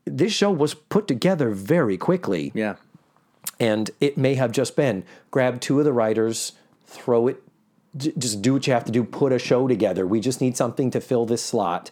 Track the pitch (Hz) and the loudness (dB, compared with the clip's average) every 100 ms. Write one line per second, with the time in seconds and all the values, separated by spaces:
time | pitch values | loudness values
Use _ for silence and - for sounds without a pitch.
0 | - 139 196 - 202 160 151 - _ 190 | -10 -2 -2 2 2 2 0 -2 _ -2
1 | 214 120 180 175 120 98 98 170 117 92 | 0 0 0 2 0 -2 0 2 2 0
2 | - 180 104 87 71 110 107 92 _ - | 0 -2 -2 -4 -4 -4 -4 -6 _ -20
3 | _ _ _ _ - - 117 107 107 - | _ _ _ _ -16 -2 0 0 -2 -2
4 | 143 - 131 131 120 113 120 - 139 98 | -2 2 0 2 0 0 -2 0 0 -2
5 | - - _ 135 127 123 - 139 147 120 | -8 -20 _ 0 0 -2 0 2 2 2
6 | 110 110 110 113 - - _ _ _ - | 2 2 0 -2 -8 -12 _ _ _ -8
7 | - 117 123 139 - _ _ _ _ 139 | 0 2 2 -2 -12 _ _ _ _ -8
8 | 151 - 120 104 117 135 - 120 117 117 | -6 -4 -4 0 0 2 2 0 0 -2
9 | 110 - 139 123 - 127 131 107 101 92 | -2 -2 0 0 2 2 2 2 0 0
10 | 92 110 120 - 127 - 120 135 131 120 | 0 0 0 0 -2 0 -2 0 -2 -2
11 | - 123 113 117 - 113 90 90 - | -2 0 0 -2 -2 -2 -2 -4 -6